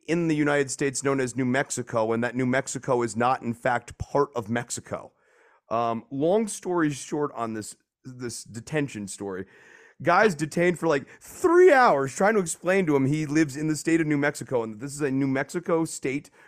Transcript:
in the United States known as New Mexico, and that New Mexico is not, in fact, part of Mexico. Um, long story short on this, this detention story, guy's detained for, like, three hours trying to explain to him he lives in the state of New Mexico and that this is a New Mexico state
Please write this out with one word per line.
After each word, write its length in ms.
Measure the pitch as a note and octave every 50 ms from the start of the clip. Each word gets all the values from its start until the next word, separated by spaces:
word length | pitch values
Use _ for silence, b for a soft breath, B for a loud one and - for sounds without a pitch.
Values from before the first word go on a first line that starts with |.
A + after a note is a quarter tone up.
| _
in 220 | - D#3 F3 E3+ E3
the 80 | D#3
United 340 | D3+ D3+ C#3+ D3 C#3+ C#3+ C3+
States 320 | - - D3+ C#3 C3+ - -
known 160 | C#3 C#3 C3+
as 160 | B2+ B2+ B2
New 100 | B2 C3
Mexico, 680 | B2+ B2 C3+ C#3+ - - - A#2+ - - A#2 A2 A2 A2+
and 100 | A2+ A#2
that 140 | B2 A#2
New 100 | B2 C3
Mexico 560 | B2+ B2 C3+ C3 - - C3+ - - C3 A#2+ A#2+
is 140 | A2+ G2+
not, 260 | A2 A#2+ B2 B2+ B2 -
in 100 | A#2 A#2
fact, 460 | - - C3 B2 A#2+ - - - -
part 300 | - - - C#3+ C#3+ - -
of 120 | A#2+ A2 F#2+
Mexico. 640 | A#2 A#2+ A#2+ - - - - - - D2 - - _ b b b b b b b b b b b
Um, 340 | - A2+ A#2+ A#2 A#2 A#2 - -
long 360 | C#3 C#3 C#3+ E3 F#3 A3 A#3
story 440 | G3+ - - - F#3 F3+ F3 D#3+ D3+
short 420 | C#3+ C3 - - F3 D3+ D3 C#3+ -
on 200 | A2+ A#2 A2 A2
this, 200 | A2 G#2+ - - _ _ _ _ _ -
this 400 | B2+ B2+ B2 B2+ A#2+ - - -
detention 640 | - G2+ A#2 A2+ - D#3 D#3 C#3+ C3 - G#2+ G2+ F#2+
story, 360 | - - G#2 G2 F#2+ F#2 F#2+ B B B B B B B B B B B C3
guy's 340 | D#3+ E3+ F#3 G#3+ A3+ F3
detained 420 | C#3+ D#3 D3+ - E3+ E3+ F3+ F3 -
for, 80 | -
like, 200 | E3 D3+ C#3+ - B B B
three 520 | B - - - - F4+ E4 F4 F#4 F#4+ D4
hours 420 | C4 B3 A3+ E3 C#3 C3+ C3+ -
trying 200 | - F#3+ G3+ A3+
to 60 | G#3+
explain 460 | F#3 D#3+ - - - E3+ F#3 G3 F#3+
to 80 | D3+ D3
him 120 | C#3 C3+
he 200 | C3 D3+ D#3 D#3
lives 300 | C#3+ C#3+ D#3 E3 D3 B2+
in 100 | C#3+ D3+
the 80 | D#3 D#3
state 260 | C#3+ - E3+ E3 E3
of 60 | E3
New 100 | D3+ D3+ C#3+
Mexico 440 | C#3 D3 D3 - - - C3+ A#2+ A2+
and 100 | A2+ A2
that 80 | G#2
this 140 | C#3+ C#3+ C#3
is 60 | D3
a 100 | D3+ C#3
New 160 | C3 C3+ C#3
Mexico 580 | C#3 C3 C3 C#3+ - - F3+ E3+ - F3 E3 E3
state 460 | D#3 - - - C#3+ C3 D3 - - b b b